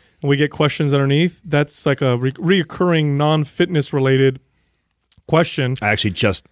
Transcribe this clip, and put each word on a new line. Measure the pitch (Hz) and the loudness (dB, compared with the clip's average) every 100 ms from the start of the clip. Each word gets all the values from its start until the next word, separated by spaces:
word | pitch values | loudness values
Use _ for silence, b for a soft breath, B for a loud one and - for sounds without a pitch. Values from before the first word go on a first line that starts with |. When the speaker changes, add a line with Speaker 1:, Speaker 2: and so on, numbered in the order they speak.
| b b | b b
Speaker 1:
and | 143 | -2
we | 143 | 0
get | 147 | 0
questions | - 151 - 147 | 0 -2 0 0
underneath. | 139 139 143 175 - | 0 2 2 0 -4
That's, | 170 147 147 - 151 | -2 -2 -2 -4 -2
like, | 135 | 0
a | 135 120 | 0 0
re-, | 131 | -2
reoccurring | 139 165 190 156 - 180 160 151 139 | -2 0 0 0 -2 0 2 0 0
non-fitness | 151 156 147 - 175 160 139 | 2 0 -2 -2 -2 -2 -2
related | 143 131 131 135 131 - _ _ _ _ _ _ - - | 0 2 4 2 0 -8 _ _ _ _ _ _ -20 -2
question. | 160 170 - 127 131 | 0 0 -2 -4 -2
Speaker 2:
I | 107 | -2
actually | 101 107 | 0 -2
just | 87 107 92 - | -2 -2 -2 -8